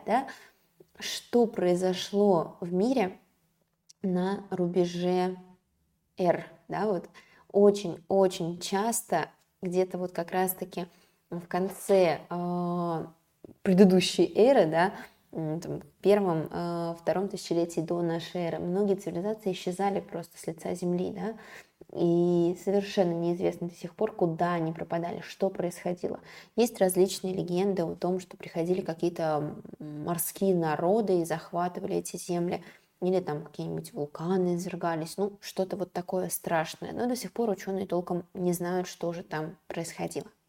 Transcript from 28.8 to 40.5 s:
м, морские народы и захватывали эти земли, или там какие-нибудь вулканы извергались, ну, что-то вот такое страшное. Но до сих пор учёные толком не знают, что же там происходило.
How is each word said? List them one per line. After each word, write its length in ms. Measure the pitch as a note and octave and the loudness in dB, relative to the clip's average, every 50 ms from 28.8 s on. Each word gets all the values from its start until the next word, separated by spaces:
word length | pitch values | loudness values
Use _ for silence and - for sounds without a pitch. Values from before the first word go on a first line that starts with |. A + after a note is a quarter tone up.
| F#3 - D#3+ E3 - F3 F3 - E3 D#3 D#3 D3 D3+ D3 - - - - - - | -2 -6 -4 -2 -2 -2 -2 0 -2 0 0 0 -2 -4 -6 -10 -14 -16 -16 -14
м, 260 | D3+ D3+ D3 D3 D3+ | -12 -10 -10 -8 -4
морские 500 | E3 F3 E3+ - - - - G3+ G3 F#3 | -4 -4 -4 -4 -6 -4 0 2 2 2
народы 680 | F3 E3 D#3 D3+ - E3+ F3 G3+ A3+ A3 G3 F#3+ F3 | 2 2 0 0 0 2 2 2 2 2 2 2 2
и 40 | E3 | 2
захватывали 720 | E3 D#3+ D#3+ - - - F3 F3 F3+ F3+ F#3+ G3 F#3+ F#3 E3+ | 0 -2 -6 -6 -6 -4 -4 -4 -4 -4 -6 -6 -4 -4 -4
эти 180 | F3 - - | -4 -4 -10
земли, 480 | F3 - - F3 F3 E3+ F3 F3 E3+ E3+ - - - _ _ _ - | -10 -6 -4 -2 -2 0 -2 -2 -4 -8 -12 -20 -20 _ _ _ -4
или 180 | F#3 F3+ F#3 F#3 | -2 0 0 0
там 240 | F3+ F3+ D3 D3 E3 | 0 -2 -6 -6 -8
какие-нибудь 480 | - - - E3 E3 E3 E3 D#3+ - | -12 -10 -10 -8 -6 -6 -8 -8 -8
вулканы 640 | - A3+ D3 D3 - - D#3+ F3 F#3+ F#3+ F#3 F3+ F3 | -8 -8 -8 -8 -8 -6 -4 0 0 2 2 2 0
извергались, 640 | E3+ F3+ F#3 F3 E3+ F3+ E3+ E3 D#3+ D#3 E3 - - | -2 -4 -6 -8 -4 -4 -2 -2 -4 -6 -6 -4 -4
ну, 160 | G3 G#3 G3+ - | -4 -4 -6 -10
что-то 340 | - - - - F#3+ F#3+ G#3 | -16 -10 -4 -4 -4 -4 -2
вот 160 | G3 F3+ F3 | -6 -6 -6
такое 380 | - F3+ F3 - - F#3 F#3 F3 | -6 -8 -6 -4 -4 -4 -2 -4
страшное. 640 | - - - - F3 D#3+ D#3 - - - - - - | -6 -6 -4 0 0 0 0 -2 -6 -12 -12 -10 -6
Но 120 | - A3+ | -4 -2
до 120 | B3 B3+ B3 | -2 -2 -4
сих 160 | - F3+ - | -6 -8 -4
пор 160 | - A#3 A3+ | -2 0 0
учёные 360 | G3 F#3+ - G3 G3 F#3+ F#3+ | 0 -2 -4 -6 -4 -4 -2
толком 400 | F#3 E3+ F3 F3+ - F3+ F3 F3 _ - | -2 -2 -2 -2 -2 -4 -4 -6 _ -6
не 200 | - F3+ F3+ F3 | -2 0 0 0
знают, 340 | F3 F3 F3 F3+ F3+ F3+ - | 0 0 -2 -2 -2 -2 -4
что 240 | - - - E3+ | -6 -6 -6 -6
же 120 | E3+ E3+ G3 | -6 -6 -8
там 340 | - - D3+ D#3 D#3+ F#3+ - _ - | -8 -6 -6 -6 -6 -10 -14 _ -10
происходило. 600 | - F3 E3 E3 - - E3+ - - D3 C3+ - _ _ _ _ | -8 -8 -8 -8 -8 -6 -6 -6 -6 -6 -10 -10 _ _ _ _